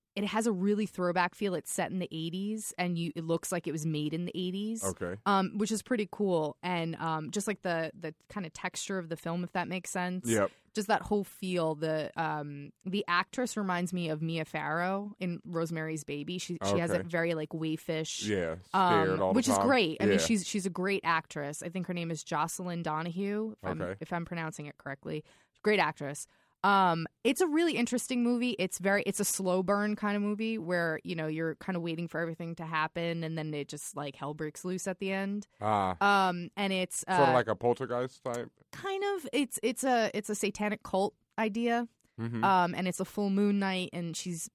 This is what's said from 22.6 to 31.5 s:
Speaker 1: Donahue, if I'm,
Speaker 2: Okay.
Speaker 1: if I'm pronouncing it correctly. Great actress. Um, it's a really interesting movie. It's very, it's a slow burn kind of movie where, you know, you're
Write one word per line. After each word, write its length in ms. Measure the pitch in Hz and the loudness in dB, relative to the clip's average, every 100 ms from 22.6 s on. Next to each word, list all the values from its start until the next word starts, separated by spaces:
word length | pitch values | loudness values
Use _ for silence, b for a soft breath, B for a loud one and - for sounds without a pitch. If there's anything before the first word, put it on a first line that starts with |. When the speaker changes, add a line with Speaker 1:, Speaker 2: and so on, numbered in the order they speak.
| 180 170 | -6 -4
Speaker 1:
Donahue, 680 | 156 156 170 170 202 208 220 | -2 -2 -2 -2 -2 -2 -4
if 160 | 214 - | -6 -6
I'm, 120 | 160 | -4
Speaker 2:
Okay. 140 | 90 98 | -4 -6
Speaker 1:
if 120 | 151 | -6
I'm 120 | 175 | -4
pronouncing 420 | 170 170 160 - 147 | -4 -4 -6 -6 -12
it 100 | - | -12
correctly. 440 | 143 135 156 151 b b b b | -10 -10 -6 -8 b b b b
Great 160 | 208 208 | 2 4
actress. 480 | 156 - 143 143 - b b b | 4 0 -6 -8 -12 b b b
Um, 420 | 196 196 185 165 160 - | 6 8 6 4 -2 -2
it's 180 | 240 - | 0 4
a 60 | 359 | 4
really 280 | 302 339 | 4 4
interesting 500 | 220 240 247 - 247 | 2 2 0 0 2
movie. 320 | 240 240 247 - | 4 4 2 0
It's 220 | 185 - | -2 0
very, 240 | 190 202 - | 2 2 2
it's 140 | 196 | 0
a 40 | |
slow 380 | 202 - 190 185 | 0 0 2 2
burn 320 | 185 202 208 | 4 2 2
kind 220 | 214 208 208 | 0 0 0
of 60 | |
movie 360 | 202 208 220 226 | 0 0 -2 -2
where, 400 | 165 180 165 156 | 0 0 2 0
you 100 | - | -4
know, 140 | 165 156 | -4 -2
you're 260 | 156 165 | 0 -2